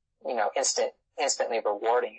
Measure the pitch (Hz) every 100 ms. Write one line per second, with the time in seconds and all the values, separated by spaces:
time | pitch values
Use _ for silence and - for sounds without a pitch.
0 | _ _ 180 123 101 - 127 - 117 -
1 | _ - 147 - 123 113 107 104 113 120
2 | 113